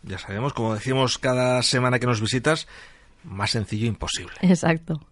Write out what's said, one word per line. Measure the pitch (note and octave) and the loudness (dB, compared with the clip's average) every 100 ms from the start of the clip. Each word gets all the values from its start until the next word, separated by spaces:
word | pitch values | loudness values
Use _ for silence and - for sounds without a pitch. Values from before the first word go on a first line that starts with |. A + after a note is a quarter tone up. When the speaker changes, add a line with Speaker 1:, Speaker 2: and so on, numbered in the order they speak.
Speaker 1:
Ya | - F2+ | -10 -12
sabemos, | - G2 C#3 | -8 -4 -4
como | B2 A2+ | -2 -2
decimos | G#2+ C3 C3 B2 - | -2 0 2 2 0
cada | C3 B2+ B2+ B2+ | 0 2 2 2
semana | B2 B2+ B2 B2 | 2 2 2 2
que | B2 | 2
nos | A2+ | 0
visitas, | A2 B2+ D3 D#3+ - - - - - - | 0 0 2 0 -4 -18 -20 -20 -20 -20
más | E3+ F#2+ G#2 | -14 -4 -2
sencillo | A#2 G2+ G#2+ A2+ | -2 -2 -2 -2
imposible. | G2+ - - - - | -2 -6 -6 -8 0
Speaker 2:
Exacto. | F3+ F3 E3+ D#3+ - D#3+ - | 4 4 4 0 -2 -8 -8